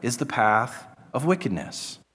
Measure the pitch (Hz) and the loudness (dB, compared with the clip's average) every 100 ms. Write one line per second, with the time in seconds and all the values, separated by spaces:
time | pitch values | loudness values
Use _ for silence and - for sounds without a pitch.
0 | 117 120 - - 107 107 120 - - - | -4 -2 -2 2 4 4 2 -4 -16 -20
1 | - 127 151 185 131 87 71 - - - | -8 -2 0 2 0 -4 -6 -10 -10 -14
2 | _ | _